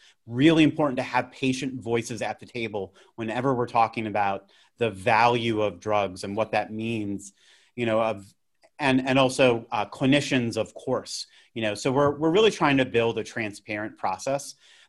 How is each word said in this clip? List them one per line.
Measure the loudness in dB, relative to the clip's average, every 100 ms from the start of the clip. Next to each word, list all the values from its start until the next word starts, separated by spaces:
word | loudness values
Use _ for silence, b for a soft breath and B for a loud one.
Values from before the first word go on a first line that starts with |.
| b b -8
really | 2 4 6
important | 4 4 -2 -2
to |
have | -2 -2 -2
patient | -2 -2 -2 -4 -6
voices | -2 -2 -2 -6
at | -6 -8
the | -10
table | -8 -6 -6 -8 b b -10
whenever | -6 -2 0
we're | 0 0
talking | 2 2 0 -4
about | -2 -2 -4 -10 b b -4
the | -4
value | -2 2 4 4 4 0 0
of | -2 -2
drugs | -2 0 0 -4
and | -6 -4
what | 0
that | 0 -2
means, | -6 -4 -4 -4 -6 -10 _ b b b -4
you | 0
know, | 2
of, | 0 -4 -10 _ _ _ _ -2
and, | 2 2 2
and | 4
also, | 4 4 4 4 -2
uh, | -4 -4
clinicians, | 0 2 2 2 -2 0 -2
of | -6
course, | -8 -6 -6 -6 -12 -14 b b
you | -6
know, | -4 -2
so | 0
we're, | 2 2 2
we're | 2
really | 4 4
trying | 4 2 2
to | 2
build | 2 2 0
a | -6
transparent | -6 -8 -8 -10 -8 -8 -6
process | -6 -4 -4 -4 -6 -18 b b